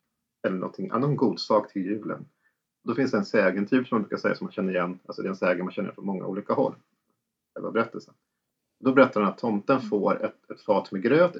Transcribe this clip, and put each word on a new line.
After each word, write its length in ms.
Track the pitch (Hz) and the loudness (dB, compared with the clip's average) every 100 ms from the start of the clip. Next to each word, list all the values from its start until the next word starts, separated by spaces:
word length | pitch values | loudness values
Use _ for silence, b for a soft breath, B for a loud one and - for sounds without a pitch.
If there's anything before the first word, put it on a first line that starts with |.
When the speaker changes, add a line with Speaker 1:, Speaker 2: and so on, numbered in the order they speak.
| _ _ _ _ - | _ _ _ _ -6
Speaker 1:
eller 100 | 92 | -4
någonting, 320 | 98 - 95 | -6 -8 -4
någon 280 | 110 143 147 | -2 0 2
godsak 560 | 120 90 - 107 - | 0 0 0 0 0
till 100 | 101 | -6
julen. 420 | 92 107 - - - _ _ _ _ _ | -4 -4 -6 -10 -12 _ _ _ _ _
Då 100 | - | -6
finns 160 | 113 131 | -2 0
det 60 | 107 | 0
en 60 | |
sägentyp 640 | 101 113 95 92 101 131 123 | 2 2 4 2 2 0 2
som 80 | 113 | -2
man 60 | |
brukar 140 | 98 - | -2 -2
säga 180 | 104 | -2
som 100 | - | -2
man 80 | 92 | -6
känner 220 | - 95 | -4 -2
igen. 240 | 90 87 90 - | 0 -2 -6 -12
Alltså 160 | - | -8
det 60 | 95 | -6
är 20 | |
en 60 | 95 | -2
sägen 280 | 92 90 | 0 0
man 80 | 92 | -2
känner 180 | 101 92 | -6 -8
från 140 | - 98 | -6 -6
många 200 | 92 90 | -6 -6
olika 260 | 95 101 | -6 -2
håll. 200 | 135 123 - _ _ _ _ _ _ _ | 0 0 -2 _ _ _ _ _ _ _
Själva 160 | - 92 | -12 -4
berättelsen. 440 | 104 113 - - _ _ _ _ _ _ _ | -2 -2 -4 -16 _ _ _ _ _ _ _
Då 120 | 131 | 2
berättar 280 | 131 127 107 | 6 6 6
han 100 | 98 | 0
att 80 | - | 0
tomten 380 | 120 104 - 131 | -2 -2 0 0
Speaker 2:
Mm. 120 | 110 | 0
Speaker 1:
får 360 | 104 98 92 | 0 2 0
ett, 260 | 107 - - | -4 -8 -18
ett 100 | - | -8
fat 320 | - 98 - | 0 0 0
med 100 | 98 | -2
gröt, 340 | 95 151 175 | 2 4 4